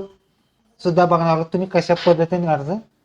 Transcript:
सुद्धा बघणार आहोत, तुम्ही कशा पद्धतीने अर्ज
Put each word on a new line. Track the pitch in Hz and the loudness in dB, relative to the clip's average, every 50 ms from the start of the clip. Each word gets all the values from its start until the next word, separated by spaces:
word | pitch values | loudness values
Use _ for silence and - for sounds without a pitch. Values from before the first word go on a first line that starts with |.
| 196 - _ _ _ _ _ _ _ _ _ _ _ _ _ _ | 0 -10 _ _ _ _ _ _ _ _ _ _ _ _ _ _
सुद्धा | - 180 160 180 175 | -6 -2 2 2 2
बघणार | 165 175 165 165 | 2 2 0 2
आहोत, | 165 160 156 165 | 0 0 0 -2
तुम्ही | 160 - 175 190 | -4 -4 -6 -6
कशा | 185 - 175 165 - 175 | -2 -2 -2 0 0 -2
पद्धतीने | 170 - 180 165 160 165 160 180 175 175 | 0 4 2 2 2 2 -2 -2 -4 0
अर्ज | 160 151 139 139 151 190 220 - _ _ _ | -2 -2 -2 -2 -6 -8 -8 -10 _ _ _